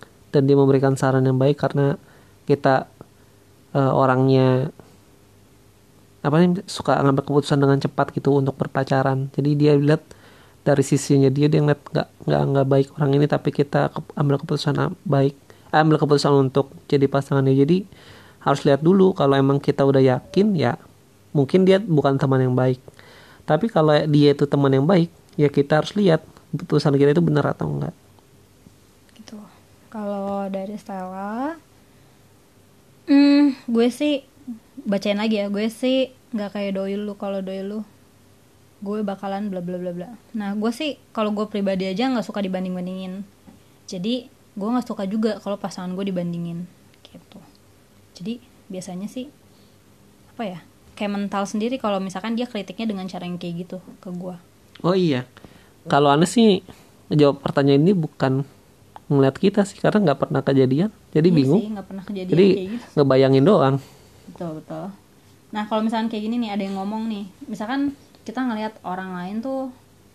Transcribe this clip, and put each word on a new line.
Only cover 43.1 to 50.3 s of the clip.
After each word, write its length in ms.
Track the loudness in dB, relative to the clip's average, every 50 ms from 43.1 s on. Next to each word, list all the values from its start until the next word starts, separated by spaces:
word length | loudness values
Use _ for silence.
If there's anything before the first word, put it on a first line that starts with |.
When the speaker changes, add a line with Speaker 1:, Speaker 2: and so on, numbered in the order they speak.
| -12 -12 -14 -16 _ _ _ -20 -20 -20 _ _ _ _ _ -14
Speaker 2:
Jadi 400 | -10 -8 -6 -4 -6 -6 -8 -12
gue 400 | _ _ _ _ -12 -8 -6 -4
nggak 160 | -2 -4 -4
suka 240 | -6 -8 -8 -6 -6
juga 320 | -4 -2 -2 -2 -4 -4
kalau 160 | -8 -8 -8
pasangan 400 | -8 -8 -10 -10 -10 -10 -8 -8
gue 80 | -6 -6
dibandingin 640 | -6 -4 -6 -6 -6 -6 -8 -8 -8 -10 -12 -12 -14 -18 _ _ _ _ _ _ -20
gitu. 320 | -20 -20 -20 _ -20 -20 -20 -20 _ _ _ _ _ _ _ _ _ _ _ _
Jadi 320 | -20 -14 -12 -12 -12 -12 -14 _ _ _ _ -16
biasanya 400 | -14 -14 -12 -12 -12 -12 -12 -12
sih 220 | -12 -12 -14 -14 -16 _ _ _ _ _ _ _ _ _ _ _ _ _ _ _ _ _ _ _